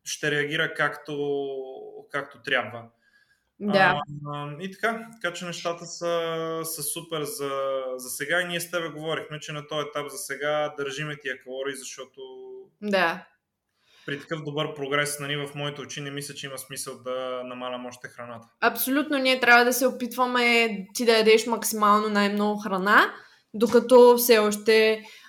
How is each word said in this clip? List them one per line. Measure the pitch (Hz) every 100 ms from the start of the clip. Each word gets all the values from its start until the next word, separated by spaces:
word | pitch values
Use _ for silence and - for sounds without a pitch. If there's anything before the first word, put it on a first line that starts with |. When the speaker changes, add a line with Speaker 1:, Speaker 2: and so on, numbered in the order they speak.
Speaker 1:
ще | - - 156
реагира | 147 143 156 160
както, | 160 147 - - 147 143 143 139 135 131 127 104 107 -
както | 143 139 -
трябва. | 143 127 113 117 113 _ _ _ _ _ _ _
Speaker 2:
Да. | 202 190 185 147 147 147 147
Speaker 1:
А, | 147 147 147
и | 190
така, | 190 220 226 -
така | - 175
че | 170
нещата | 175 170 175 170 165
са, | - 170 170 165 165 160 165
са | 156 -
супер | 143 170 165 160
за, | 143 143 139 135 135 135 131 127
за | 123
сега | - 139 170
и |
ние | 175 175
с | 170
тебе | 175 165
говорихме, | 151 160 143 - 151
че | -
на | 151 147
този | 151 147
етап | 147 143
за | 135
сега | - 131 147 151 151 143
държиме | 143 135 151 147
тия | 135 127
калории, | 127 131 139
защото | 131 123 - 127 135 131 131 131 127 - _
Speaker 2:
Да. | 208 196 170 185 - _ _ _ _ _ _ _ -
Speaker 1:
при | 143
такъв | - 160
добър | 147 143 147
прогрес, | 143 135 143 147 -
нали, | 143 147
в | 143
моите | 147 143 143
очи | 127 151
не | 143
мисля, | 143 143
че | - 139
има | 131
смисъл | - 135 - 120
да | 123 127 127 127
намалям | 123 123 127 123 123
още | - 123
храната. | - 120 113 - _
Speaker 2:
Абсолютно, | 233 226 262 277 302 277
ние | 262 254
трябва | 240 240
да | 240
се | 247 254
опитваме | 254 240 247 254 247 240 233 226 196 185
ти | -
да | 226 220
ядеш | 214 220 226
максимално | 220 - 220 208 208 214
най-много | 208 202 208 208 208
храна, | 208 190 196 233 403 - - _ _
докато | 214 233 240 233 254 240 240
все | 240 220
още, | 208 208 214 220 220 214 208 -